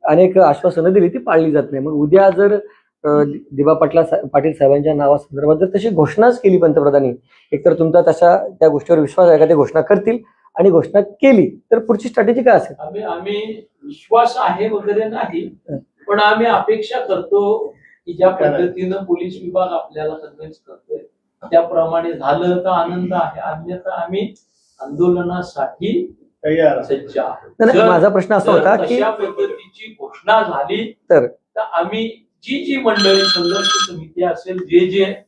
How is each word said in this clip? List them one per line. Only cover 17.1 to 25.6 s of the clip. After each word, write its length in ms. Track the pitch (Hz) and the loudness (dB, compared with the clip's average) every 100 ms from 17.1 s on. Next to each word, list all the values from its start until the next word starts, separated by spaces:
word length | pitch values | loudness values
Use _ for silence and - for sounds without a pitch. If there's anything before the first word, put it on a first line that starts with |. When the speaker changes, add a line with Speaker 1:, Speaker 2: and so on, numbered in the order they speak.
| 185 - 202 202 220 - - _ _ - | -6 -2 0 0 -2 -4 -14 _ _ -16
Speaker 2:
की 80 | |
ज्या 160 | 160 185 | 0 0
Speaker 3:
खरं 180 | 185 151 | 2 -2
आहे. 100 | 143 | 0
Speaker 2:
पद्धतीनं 460 | 180 180 185 190 | -4 -4 -6 -6
पोलीस 360 | 185 170 180 185 | -4 -6 -6 -10
विभाग 240 | 180 185 185 | -6 -4 -2
आपल्याला 460 | 170 - 151 151 | -4 -8 -8 -8
कन्व्हिन्स 460 | 156 151 143 156 156 _ | -8 -16 _ -20 -20 _
करतोय 300 | - _ - - _ _ _ | -20 _ -14 -14 _ _ _
त्याप्रमाणे 680 | - 170 170 175 165 165 170 | -2 0 0 -2 -2 -2 -4
झालं 440 | 156 135 151 180 180 | -6 -4 -2 0 -2
तर 120 | 185 | 0
आनंद 440 | 180 170 180 180 | -2 -2 -4 -4
आहे, 280 | 180 170 - | -4 -4 -6
अन्यथा 600 | - 160 170 180 185 185 | -10 -10 -10 -12 -10 -10
आम्ही 300 | 170 190 - - _ _ _ _ | -8 -6 -8 -10 _ _ _ _
आंदोलनासाठी 1400 | 139 151 175 175 175 180 175 143 | -16 -2 0 0 -2 -6 -8 -8